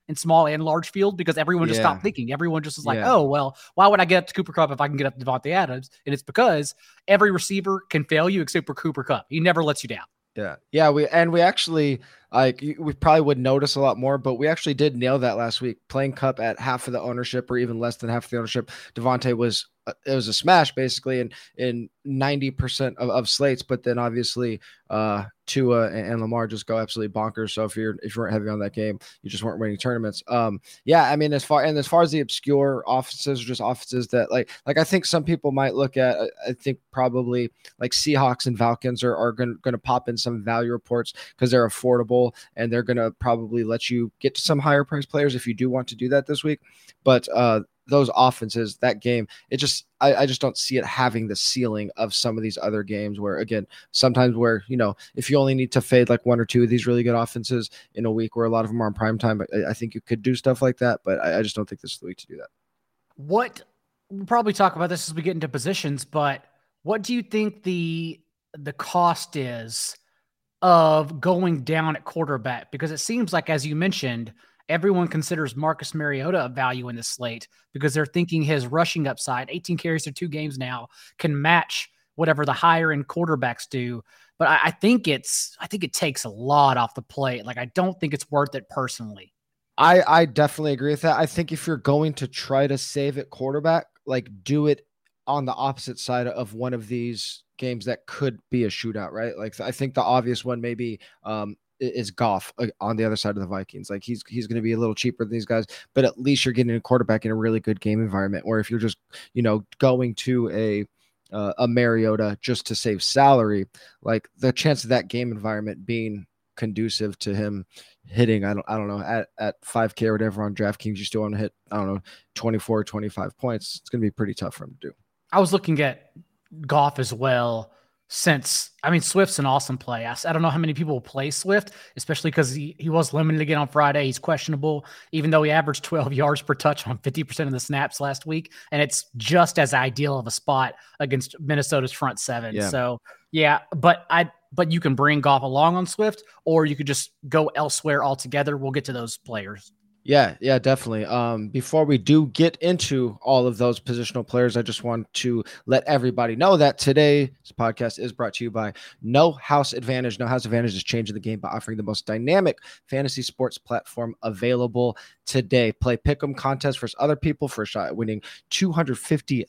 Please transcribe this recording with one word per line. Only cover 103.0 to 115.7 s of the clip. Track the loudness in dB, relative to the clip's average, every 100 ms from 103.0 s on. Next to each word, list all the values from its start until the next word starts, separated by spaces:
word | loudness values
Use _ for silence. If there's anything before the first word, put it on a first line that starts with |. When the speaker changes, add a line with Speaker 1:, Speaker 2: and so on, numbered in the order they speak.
Speaker 2:
other | 0 0
side | -2 -4
of |
the | -4
Vikings. | -6 -8 -12 -10
Like, | -10
he's, | -8 -10 -8
he's | -8 -6
gonna | -2
be | 0
a | 0
little | 0
cheaper | 0 -2 -2
than | -4
these | -4 -2
guys, | -2 -2 -8 -10
but | -2
at | -2 0
least | 0 0
you're | 0
getting | 0 0 0
a |
quarterback | 2 2 2 0
in | 0
a |
really | -2 0 0
good | -2 -2
game | 0 0
environment, | 0 -2 -2 -4 -2
where | -2
if | 0
you're | -2
just, | -2 -4 _ -20 -10
you | -2
know, | 0 0 -2 0
going | 2 4 0
to | -4 -2 0 0
a, | -2 -2 -2 -4 _ _ _ _
uh, | -6 -4 0
a | 0
Mariota | 2 2 2 2 2 0 -4
just | -4 -4 -4
to |
save | -4 -2 -2
salary, | 0 4 6 6 4 0 -2 -10 -20 _
like, | -4 -2 -4 -4
the | -2
chance | 2 2 0
of | 0
that | 0 0
game | -4 -4
environment | -6 -6 -4 -6